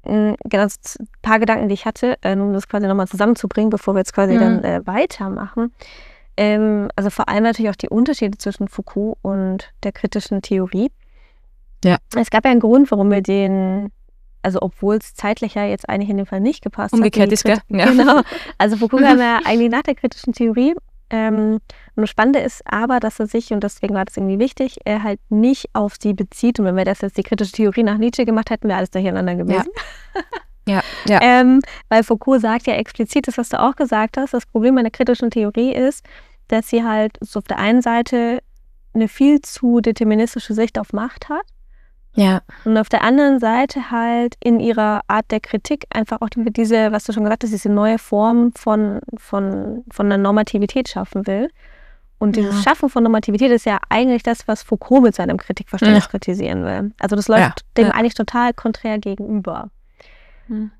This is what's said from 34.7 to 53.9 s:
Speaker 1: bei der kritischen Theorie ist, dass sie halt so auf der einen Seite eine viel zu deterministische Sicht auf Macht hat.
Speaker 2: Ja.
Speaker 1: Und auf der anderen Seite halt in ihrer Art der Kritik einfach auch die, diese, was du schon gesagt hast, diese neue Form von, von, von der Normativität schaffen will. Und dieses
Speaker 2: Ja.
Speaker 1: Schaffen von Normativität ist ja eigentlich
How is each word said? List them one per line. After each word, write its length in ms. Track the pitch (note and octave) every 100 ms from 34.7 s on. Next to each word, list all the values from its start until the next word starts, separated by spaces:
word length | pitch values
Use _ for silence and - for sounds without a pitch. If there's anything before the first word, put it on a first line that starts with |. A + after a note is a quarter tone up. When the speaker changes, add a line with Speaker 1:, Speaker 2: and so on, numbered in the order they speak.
Speaker 1:
bei 80 | C4
der 80 | A3
kritischen 400 | - B3+ A#3+ A#3
Theorie 420 | A3+ G#3 A3 B3+
ist, 300 | - C4 - - - - _ _
dass 200 | A3+ -
sie 160 | A#3
halt 280 | A#3 G#3+ G#3+ -
so 180 | G#3+ G#3+
auf 60 | -
der 120 | -
einen 220 | G3+ B3
Seite 600 | A#3+ A#3 A#3+ B3 A#3 B3 _ - - - -
eine 160 | A3+ A3
viel 320 | - C#4 D4
zu 400 | - - B3 A#3+
deterministische 720 | A3+ G#3+ G#3+ G#3+ A#3 A#3+ -
Sicht 260 | G#3+ A3+ -
auf 140 | G3+
Macht 380 | G#3 A#3+ - -
hat. 120 | D4+ - - - - - _ -
Speaker 2:
Ja. 260 | - G3 F#3+ - -
Speaker 1:
Und 120 | A3 A3
auf 100 | G#3+
der 140 | A3+
anderen 360 | A3+ C4+ C#4+ C4+
Seite 520 | A3+ A#3 C#4 C#4 A#3+
halt 440 | A#3 A#3 A#3 A#3+ -
in 180 | A#3+ A#3
ihrer 420 | A#3 A3 G#3+ G#3 -
Art 220 | G#3 -
der 100 | G#3+
Kritik 440 | - G#3+ - D4 -
einfach 300 | A3 G#3+ A3
auch 80 | A3+
die, 120 | B3 A3+
diese, 380 | G#3+ A3 A3+ A3
was 140 | G#3+
du 80 | -
schon 100 | A3
gesagt 220 | G#3 A3
hast, 80 | A#3
diese 160 | G#3 G3+
neue 300 | G3+ G#3+ A3+
Form 540 | - G#3 A3 A#3+ A#3+ -
von, 440 | - G#3+ G#3 - - A3
von, 640 | - G3 G3 G3 G3+ A3+ -
von 180 | - G#3
der 100 | G3
Normativität 680 | G3 G#3+ G#3+ G#3 G3+ C4+ -
schaffen 380 | G3 F#3+ G3 G3+
will. 220 | G3 D4 _ - - - - _ _
Und 160 | G#3 G#3+
dieses 200 | G3+ G3+
Speaker 2:
Ja. 60 | G3+
Speaker 1:
Schaffen 180 | D#4+ C#4
von 160 | B3
Normativität 480 | A3+ A3 A3 G#3 C4
ist 140 | A#3+ -
ja 120 | G3+
eigentlich 340 | -